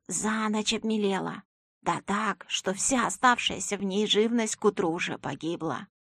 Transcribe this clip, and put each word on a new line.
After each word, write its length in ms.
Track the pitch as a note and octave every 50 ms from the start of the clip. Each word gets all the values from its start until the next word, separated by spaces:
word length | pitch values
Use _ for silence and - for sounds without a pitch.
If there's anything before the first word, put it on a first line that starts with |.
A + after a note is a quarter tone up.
| _ -
за 400 | F#3 - - G#3+ G#3+ A3 A3 G#3+
ночь 260 | G#3 G#3+ G#3+ - A3+
обмелела. 720 | G#3 G#3+ A3 A3 G#3+ G#3 G3 G3 F#3 E3 E3+ - - - _ _ _ _ _ _ _
Да 200 | _ F3+ E3+ D3+ -
так, 400 | - G3 G#3 A3 G#3 F#3 - - -
что 260 | - - - F#3+ F#3+
вся 320 | G3 - - C4+ B3 A3 -
оставшаяся 680 | G3 - - B3+ A#3+ - - - - - - - G#3 F#3
в 60 | G3
ней 240 | G3 F#3 G3+ G#3+ G3
живность 480 | - G3+ G#3+ A#3 A#3 A#3+ A3 G#3+ -
к 80 | - -
утру 280 | G#3 G3+ - G3 E3
уже 260 | D#3+ - - - C3+ -
погибла. 680 | - - C3+ - - D#3+ E3+ - D#3 E3 B2+ - - - _ _ _ _